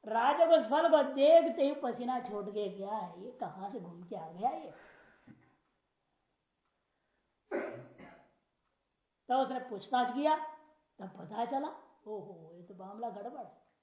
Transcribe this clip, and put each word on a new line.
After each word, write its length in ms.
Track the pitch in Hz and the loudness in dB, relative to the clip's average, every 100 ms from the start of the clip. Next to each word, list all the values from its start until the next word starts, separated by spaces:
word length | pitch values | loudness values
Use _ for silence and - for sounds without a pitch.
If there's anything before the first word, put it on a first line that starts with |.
| 220 | -2
राजा 400 | 220 247 294 330 | 2 2 6 8
को 120 | 320 | 6
उस 80 | 220 | 6
फल 240 | 285 330 | 4 6
को 240 | 302 269 | 6 4
देखते 500 | 269 285 330 330 - | 4 8 8 8 2
ही 120 | 277 294 | 0 0
पसीना 440 | 262 233 247 254 | -4 -4 -4 -6
छोड़ 300 | 233 208 196 | -6 -8 -6
के, 280 | 202 202 180 | -6 -6 -6
"क्या 180 | 196 214 | -8 -6
है 300 | 180 170 220 | -8 -12 -16
ये, 60 | |
कहां 400 | 247 190 151 196 | -10 -10 -8 -10
से 80 | 226 | -10
घूम 240 | 175 175 | -12 -16
के 120 | - 196 | -12 -12
आ 160 | 160 | -12
गया 180 | 170 226 | -4 -4
ये?" 240 | 302 294 - - - - _ - - _ _ _ _ _ _ _ _ _ _ _ _ _ _ _ _ _ _ _ _ _ - - - - - - - _ _ _ _ _ _ _ _ _ _ - | -4 -12 -18 -20 -20 -20 _ -20 -20 _ _ _ _ _ _ _ _ _ _ _ _ _ _ _ _ _ _ _ _ _ -6 -6 -12 -18 -20 -20 -20 _ _ _ _ _ _ _ _ _ _ -2
तब 60 | 254 | 0
उसने 240 | 269 254 | 0 -4
पूछताछ 540 | - 208 - 254 247 | -8 -12 -2 0 0
किया, 320 | 233 302 311 - - _ _ _ _ | 0 2 2 -2 -14 _ _ _ _
तब 80 | 190 185 | -16 -14
पता 260 | 165 208 240 | -12 -6 -4
चला, 220 | 269 285 - - _ 220 | -2 -4 -10 -20 _ -12
"ओहो, 440 | 214 190 175 160 | -12 -12 -18 -20
ये 100 | 170 | -20
तो 120 | 175 185 | -20 -18
मामला 340 | 190 208 233 | -16 -10 -10
गड़बड़ 360 | 202 214 285 226 | -10 -12 -14 -16
है।" 200 | - _ _ | -18 _ _